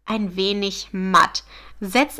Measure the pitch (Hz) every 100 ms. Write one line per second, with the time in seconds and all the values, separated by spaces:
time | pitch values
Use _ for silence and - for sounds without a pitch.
0 | - 220 202 180 190 202 196 190 - 190
1 | 190 180 - - - - - - 196 240
2 | 294 -